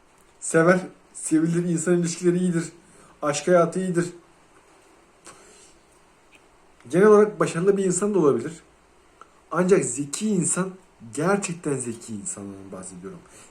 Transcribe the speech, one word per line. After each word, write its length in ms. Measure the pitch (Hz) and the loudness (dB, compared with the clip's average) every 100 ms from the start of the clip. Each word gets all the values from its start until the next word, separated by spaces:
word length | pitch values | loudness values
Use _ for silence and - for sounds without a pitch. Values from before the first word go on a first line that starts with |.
| _ _ _ _ | _ _ _ _
sever, 400 | - 160 170 185 151 - _ | -2 2 4 4 0 -14 _
sevilir, 560 | - - 156 165 170 175 | -16 -2 0 2 0 0
insan 280 | 160 180 175 | -2 0 0
ilişkileri 400 | 170 - 180 180 | 0 -2 0 0
iyidir, 340 | 180 165 160 - _ - - _ | 0 -2 -6 -10 _ -20 -20 _
aşk 260 | 151 143 - | -6 -2 2
hayatı 320 | 180 165 185 | 4 4 0
iyidir. 300 | 185 170 170 - _ _ _ _ _ _ _ _ _ _ - - - - - _ _ _ _ _ _ _ _ _ _ _ 117 | -4 -2 -4 -6 _ _ _ _ _ _ _ _ _ _ -20 -20 -20 -20 -20 _ _ _ _ _ _ _ _ _ _ _ -2
Genel 180 | 156 214 | 4 8
olarak 320 | 208 208 - | 8 6 2
başarılı 380 | 165 165 190 196 | -4 0 2 2
bir 80 | 190 | 0
insan 280 | 170 208 | 0 0
da 60 | 196 | 2
olabilir. 340 | 147 117 139 170 _ _ _ _ _ _ - _ _ | 2 2 -2 -12 _ _ _ _ _ _ -20 _ _
Ancak 340 | 160 185 185 131 | -2 2 2 2
zeki 440 | 120 143 - 214 | -6 -8 -6 -2
insan, 400 | 190 147 - 190 185 _ _ 117 | -2 -2 -2 -6 -10 _ _ -12
gerçekten 640 | 113 170 202 202 165 156 135 | -4 0 0 -2 -8 -6 -6
zeki 380 | 120 107 - 107 | -6 -12 -12 -12
insanlardan 560 | 95 - 101 98 98 | -12 -12 -14 -16 -16
bahsediyorum. 480 | 95 92 90 95 87 - - - | -16 -16 -16 -16 -18 -20 -20 -20